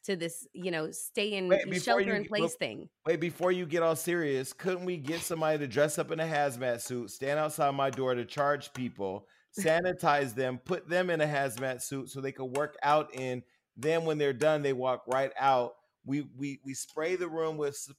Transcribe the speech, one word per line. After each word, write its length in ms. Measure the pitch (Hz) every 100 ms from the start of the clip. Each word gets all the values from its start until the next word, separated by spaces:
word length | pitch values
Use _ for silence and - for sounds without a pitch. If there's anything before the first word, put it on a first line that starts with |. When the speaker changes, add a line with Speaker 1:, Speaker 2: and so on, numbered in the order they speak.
Speaker 1:
to 120 | - 190
this, 320 | 165 165 -
you 160 | - 185
know, 220 | 170 156
stay 420 | 165 - - 208
in, 160 | 202 185
Speaker 2:
Wait, 160 | 190 -
before 140 | 185 247 226
Speaker 1:
shelter 80 |
Speaker 2:
you 100 | 196
Speaker 1:
in 80 | 214
Speaker 2:
get, 80 | 202
Speaker 1:
place 240 | 208 247 -
Speaker 2:
bef-, 40 |
Speaker 1:
thing. 300 | 139 104 156 _ 151
Speaker 2:
wait, 120 | 165
before 320 | 170 - 180
you 140 | 185 175
get 160 | 170
all 140 | 165 160
serious, 580 | 180 175 156 135 135
couldn't 320 | - 185 185 180
we 120 | 180
get 240 | 135 165
somebody 360 | - 165 156 156
to 100 | 143
dress 300 | 113 151 151
up 140 | 160
in 80 | 160
a 40 |
hazmat 580 | 160 151 143 123 127 117
suit, 280 | - 123 110
stand 300 | - 135 147
outside 320 | 156 156 147
my 180 | 139 135
door 240 | 131 127
to 120 | 123 120
charge 460 | - 143 143 -
people, 540 | - 123 - 98 98 - _
Speaker 1:
<laughs> 180 | _ -
Speaker 2:
sanitize 760 | 170 160 180 180 170 143 139 110
them, 240 | 131 127
put 240 | - 180 143
them 220 | 175 180
in 100 | 165
a 60 | 151
hazmat 560 | 147 139 110 135 123
suit 300 | - 139 131
so 100 | 135
they 100 | 135
could 240 | 131 131 127
work 220 | 147 -
out 300 | 143 151 151 131
in? 260 | 131 127 - _ _ -
Then 300 | 139 165 165
when 140 | 151
they're 140 | 143
done, 280 | 127 151 151
they 120 | 143
walk 280 | 131 127 127 -
right 240 | 131 135 -
out. 340 | 135 131 120 - _ _ 120
We, 220 | 139 143 123
we, 220 | 143 139
we 120 | 135 131
spray 400 | - - 156 180
the 120 | 175
room 300 | 160 160 156
with 120 | 147
s-, 180 | 139 -